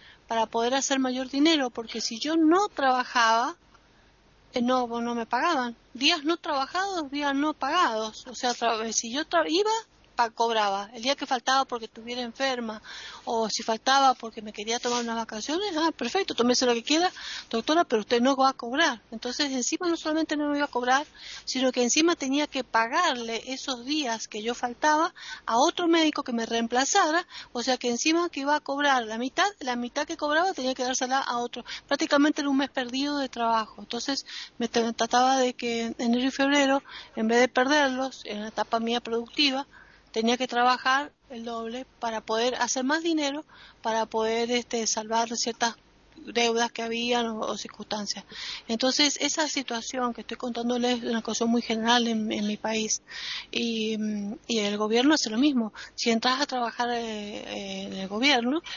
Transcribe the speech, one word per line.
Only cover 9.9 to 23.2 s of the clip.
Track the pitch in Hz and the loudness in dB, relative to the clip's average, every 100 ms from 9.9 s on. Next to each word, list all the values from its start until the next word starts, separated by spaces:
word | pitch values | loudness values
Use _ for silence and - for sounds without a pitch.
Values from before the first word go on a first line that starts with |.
| _ _ - | _ _ -2
pa-, | 233 | -2
cobraba. | - 233 226 208 196 202 | 0 0 2 2 0 -6
El | 240 | -6
día | 247 277 | -2 -2
que | 285 | -2
faltaba | 254 - 269 262 | -2 2 2 0
porque | 240 220 | -4 -8
estuviera | - 226 247 | -14 -10 -8
enferma, | 240 226 269 247 226 214 - - - - - | -8 -4 -2 -2 -6 -8 -12 -16 -16 -12 -4
o | 226 214 | 0 0
si | - | -2
faltaba | 226 220 - 269 269 254 | -2 -2 2 4 4 2
porque | 226 220 | -4 -12
me | 214 | -12
quería | 208 208 240 | -8 -4 -2
tomar | 247 240 | 0 -2
unas | 233 226 | -2 -4
vacaciones, | 226 214 240 330 415 311 | -6 -6 -4 -2 -2 0
ah, | 330 | 0
perfecto, | - 233 381 381 | 0 -2 -2 -2
tómese | 285 240 240 247 | 0 2 4 2
lo | |
que | 233 | 0
quiera, | 226 311 359 - - - - | 2 2 2 -2 -12 -12 -6
doctora, | 226 226 320 - | -4 2 2 2
pero | 220 | 0
usted | 202 240 | 2 2
no | 254 269 | 4 4
va | 262 | 2
a | |
cobrar. | 262 240 269 330 233 - | 2 -4 0 0 0 -10
Entonces, | 226 247 247 294 | -10 -6 -4 -2
encima | 262 240 320 349 | -2 -2 -2 -2
no | 330 | -2
solamente | 311 311 320 302 | 0 0 0 -2
no | 294 | 0
me | 285 | 0
iba | 285 | -2
a | |
cobrar, | 240 247 269 302 - - - - | -2 2 2 0 -12 -16 -14 -6
sino | 254 262 | 0 0
que | 247 | 2
encima | 240 294 330 330 | 2 4 2 2
tenía | 262 277 294 | 0 0 -2
que | 269 | -4
pagarle | 247 226 226 302 359 247 | -2 0 2 2 2 0